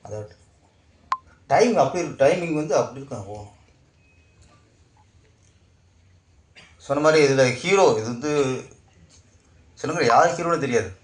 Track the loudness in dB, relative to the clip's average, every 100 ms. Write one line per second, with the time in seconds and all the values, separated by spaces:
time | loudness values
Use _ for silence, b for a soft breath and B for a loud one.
0 | -14 -14 -16 -20 _ _ _ _ _ _
1 | _ -12 _ _ _ 2 2 2 0 -2
2 | -8 0 0 0 -2 -4 -2 -2 -2 -8
3 | -14 -14 -14 -16 -18 _ _ _ _ _
4 | _ _ _ _ _ _ _ _ _ _
5 | _ _ _ _ _ _ _ _ _ _
6 | _ _ _ _ _ -20 -20 _ -6 0
7 | 4 4 4 4 2 2 -2 4 4 2
8 | -4 -8 -4 -2 -2 -4 -12 -20 _ _
9 | _ _ _ _ _ _ _ _ -10 -4
10 | 2 4 4 0 -4 -2 -2 -2 -4 -12